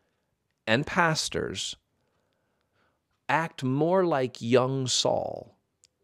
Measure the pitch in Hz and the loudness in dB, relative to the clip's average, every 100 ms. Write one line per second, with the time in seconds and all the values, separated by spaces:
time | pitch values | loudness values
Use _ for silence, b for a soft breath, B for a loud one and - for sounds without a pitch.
0 | _ _ _ _ _ _ - 113 147 - | _ _ _ _ _ _ 0 0 0 0
1 | 170 160 - - - 98 - - _ _ | 0 0 -4 -4 -6 -6 -10 -12 _ _
2 | _ _ _ _ _ _ _ _ _ _ | _ _ _ _ _ _ _ _ _ _
3 | _ _ - 143 165 - 131 135 160 190 | _ _ -2 -2 -2 -4 -2 0 2 2
4 | 175 143 127 - 117 123 127 135 127 - | 2 0 -2 -4 2 4 4 0 -2 0
5 | 139 120 - 50 - _ _ _ _ _ | 0 0 -4 -10 -14 _ _ _ _ _